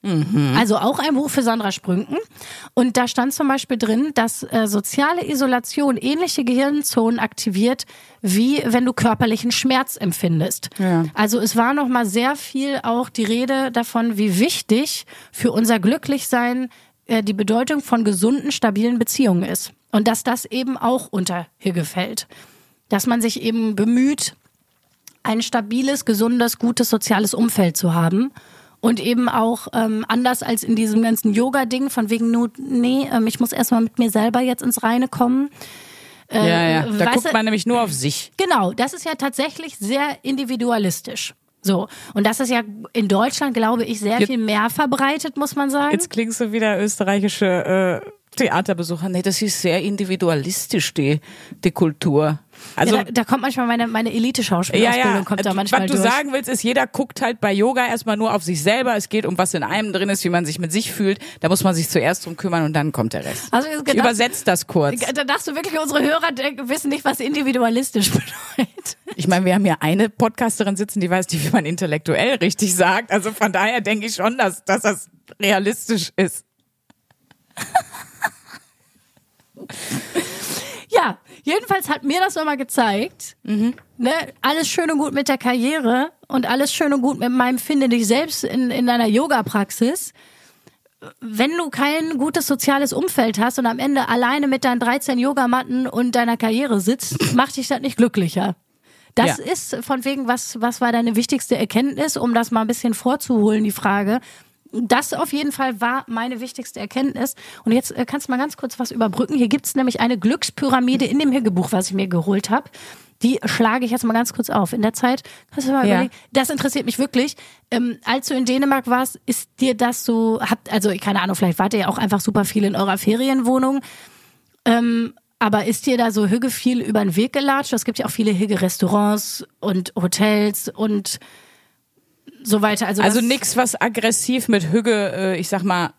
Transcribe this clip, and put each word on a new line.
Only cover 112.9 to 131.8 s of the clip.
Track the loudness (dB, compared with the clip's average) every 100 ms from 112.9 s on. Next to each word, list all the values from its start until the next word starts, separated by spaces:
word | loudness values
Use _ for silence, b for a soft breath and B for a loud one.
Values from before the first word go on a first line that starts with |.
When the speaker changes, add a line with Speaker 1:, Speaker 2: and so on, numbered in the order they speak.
| B B _
Speaker 2:
Die | 0 2
schlage | -2 2 2 2
ich | -2
jetzt | -2 0
mal |
ganz | 0 0
kurz | -4 -2
auf. | 0 0
In | 0
der | -2
Zeit, | 0 0 -2 B B B
kannst | -6 0
du |
mal | 2 4
Speaker 1:
Ja. | 4
Speaker 2:
überlegen, | 2 B B
das | 0 0
interessiert | 0 -2 -2 -2
mich | -2
wirklich. | 0 2 0 -4 B B _
Ähm, | -2 -2 -4 -2
als | -2 -2
du |
in | -2 0
Dänemark | 2 2 0 2
warst, | 0 0 -6 -4
ist | -4 -6 -2
dir | 0 2
das | 0 -2 0
so, | 2 2 0
habt, | -2 -4 0
also, | 0 0 0
keine | 0 0
Ahnung, | 0 2
vielleicht | 0 2
wart | 2
ihr | 2
ja | 0
auch | 0
einfach | 0 0
super | 2 0 0
viel | 2
in | 0 2
eurer | 0 2
Ferienwohnung. | 2 2 2 2 2 2 2 0 B B B B B B B _
Ähm, | 2 4 4 0 -2 -8 _ _
aber | 2 2 0
ist | -2 0
dir | 2
da | 2
so | 2 2
Hügge | 2 0
viel | 0 0 0
über | 0 0
den | 2 2
Weg | 0
gelatscht? | 0 0 0 0
Es | -2
gibt | -2 -4
ja | -4
auch |
viele | 0 0 2
Hügge-Restaurants | 0 2 0 0 0 2 2 0 -4 -10 -14 _
und | -2 -2 -4 -4
Hotels | -2 2 2 4 2 -2 -8
und | -4 -2 -2 -4 -10 B B B B B B